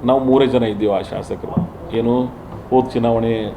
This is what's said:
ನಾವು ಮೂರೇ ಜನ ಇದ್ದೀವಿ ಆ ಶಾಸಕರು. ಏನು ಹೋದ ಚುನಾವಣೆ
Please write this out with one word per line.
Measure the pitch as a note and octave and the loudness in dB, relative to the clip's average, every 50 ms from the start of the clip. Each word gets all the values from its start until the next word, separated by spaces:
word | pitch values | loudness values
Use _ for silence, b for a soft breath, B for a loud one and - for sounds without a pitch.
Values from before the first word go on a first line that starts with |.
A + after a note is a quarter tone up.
| A2+ | 2
ನಾವು | A#2+ C3 C3 | 4 2 4
ಮೂರೇ | C3 C3 B2+ C3+ C#3 | 4 4 4 6 4
ಜನ | B2+ A#2+ B2 A#2 | 4 4 2 0
ಇದ್ದೀವಿ | A2 G#2 G2+ G#2+ G#2 G2 | 0 0 0 0 2 2
ಆ | F#2 | 0
ಶಾಸಕರು. | G2 - G2 G2+ G2+ - G2+ - - - - - F3 - - - - - - | -2 -4 -8 -8 -6 -6 -8 -8 -8 -4 -2 -2 -2 -2 -8 -14 -14 -6 -4
ಏನು | A3+ A#3 - - B3+ B3+ - - - - - - - - - | -2 0 2 2 0 0 -2 -6 -12 -16 -16 -16 -16 -6 0
ಹೋದ | B2+ B2+ B2 B2+ - | 2 2 2 2 -2
ಚುನಾವಣೆ | B2+ A#2 A#2+ A#2 A2+ A2+ A#2 A2+ A2 G#2+ G#2+ A2+ | 0 0 2 2 2 2 0 0 -2 -2 -6 -8